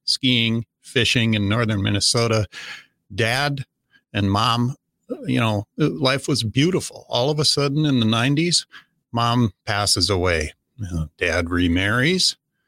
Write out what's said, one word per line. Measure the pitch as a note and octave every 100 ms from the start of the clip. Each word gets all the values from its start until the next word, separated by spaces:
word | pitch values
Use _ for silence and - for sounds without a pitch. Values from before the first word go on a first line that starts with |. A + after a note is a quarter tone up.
| -
skiing, | - C3 B2 A2+ A2+ A2+ _
fishing | - C3+ A2 B2+ A2+ A2
in | G2+
northern | A2 A2+ G#2+
Minnesota. | G2+ G2+ - B2 A#2 A2 G#2 - - - - _ -
Dad | G2 A2+ B2 C#3+ C#3 - _ _ _ _
and | G#2+ G2+
Mom, | G2+ A#2+ A#2+ A#2+ C#3+ _ _ - F#4+ A3+
you | B2+
know, | A#2 G#2 G2+ -
life | D3 - C3 C3+ -
was | C3
beautiful. | A2+ A2+ D#3+ F3+ - - -
All | A#2+ C3
of | D3+
a |
sudden | D3 - C#3+ C#3+ D#3
in | C3
the | A2
nineties, | A2+ B2 D3 E3+ E3 - - - _ _
Mom | A#2+ A#2 A#2+ A#2 - -
passes | G#2 G2+ - F2+
away. | G2 F2+ E2 D#2 - _ -
You | F#2
know, | E2+ D#2 -
Dad | F2 E2 E2+
remarries. | F2 F2 F2 G2 A#2 C3+ F#3 - - _ _